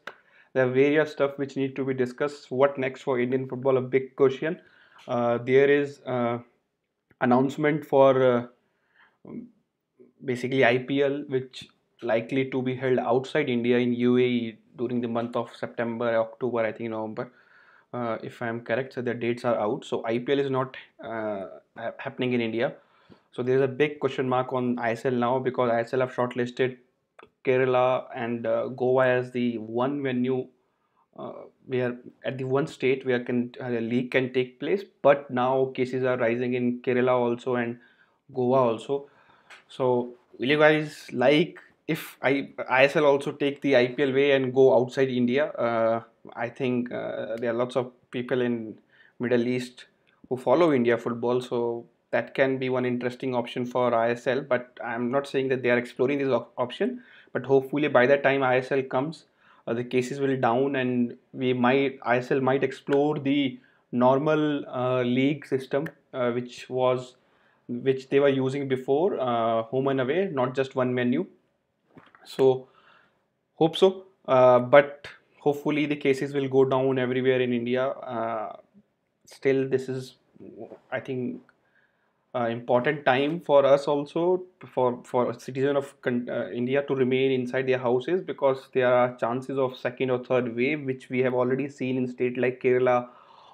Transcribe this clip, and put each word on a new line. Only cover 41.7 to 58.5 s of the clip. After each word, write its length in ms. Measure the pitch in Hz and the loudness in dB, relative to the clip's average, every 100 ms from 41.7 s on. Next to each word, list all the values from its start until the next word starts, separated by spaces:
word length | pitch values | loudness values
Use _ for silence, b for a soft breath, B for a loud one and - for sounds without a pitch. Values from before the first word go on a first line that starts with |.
| _ - | _ -6
if 300 | 160 - - | -6 -8 -4
I, 280 | 127 139 - - - | 0 0 -4 -10 0
I 140 | 131 | 4
S 140 | 139 165 | 4 6
L 80 | 147 | 4
also 260 | 139 151 | 2 -2
take 300 | 135 143 139 | -2 -4 -2
the 160 | 139 127 | 2 4
I 100 | 127 | 2
P 160 | 127 | 0
L 80 | 139 | 0
way 200 | 131 143 | 2 4
and 200 | 135 127 | 2 2
go 240 | 127 131 120 | 6 6 6
outside 300 | 123 - 131 | 2 0 0
India? 380 | 123 120 135 156 | 0 0 0 -2
Uh, 500 | - 120 113 113 113 - _ - - | -2 -2 2 2 0 -4 _ -18 -10
I 140 | 120 | -8
think, 420 | 120 127 123 123 | -4 -2 -2 -4
uh, 460 | 117 113 113 110 117 | -8 -8 -8 -8 -4
there 140 | 120 | -4
are 20 | |
lots 240 | 117 123 135 | -2 -2 -2
of 160 | 123 _ _ | -4 _ _
people 300 | 127 123 131 | -8 -4 -2
in 360 | 123 117 110 - b b b b | -2 -4 -8 -14 b b b b
Middle 260 | 120 120 120 | 0 0 0
East 380 | 127 123 - - _ _ _ - | -4 -6 -16 -20 _ _ _ -8
who 80 | 123 | -4
follow 380 | 123 147 170 | 2 4 4
India 240 | 135 117 117 | 4 2 2
football, 420 | 120 117 120 123 | -2 -4 -2 -2
so 460 | 123 120 120 117 - _ - | -2 -4 -4 -6 -12 _ -6
that 220 | 120 120 | -4 -4
can 240 | - 135 131 | 0 0 0
be 100 | 131 | -2
one 180 | 127 123 | -2 -2
interesting 480 | 123 123 120 135 | -2 -4 -6 -4
option 320 | 123 120 131 123 | -4 -4 -6 -4
for 280 | 127 123 | 0 2
I 180 | 117 117 | 2 0
S 160 | 120 - | -2 -2
L. 140 | 123 | -2
But 360 | 147 123 - - | 0 -2 -4 -12
I'm 260 | 117 117 120 | -8 -4 -2
not 160 | 139 139 | -2 -2
saying 200 | 135 131 | -4 -2
that 160 | 127 | 0
they 60 | 120 | 2
are 80 | 120 | 0
exploring 420 | 120 - 131 143 | 0 -2 0 0
this 80 | 131 | 0
op-, 240 | 117 - - | -2 -4 -6
option, 460 | 120 - 220 247 B B B | -6 -4 -6 -6 B B B
but 140 | 120 127 | -6 2
hopefully 420 | 135 135 147 147 | 2 2 -2 2
by 180 | 127 123 | 4 6
the 120 | 139 | 4
time 260 | 135 139 | 4 2
I 140 | 127 | 2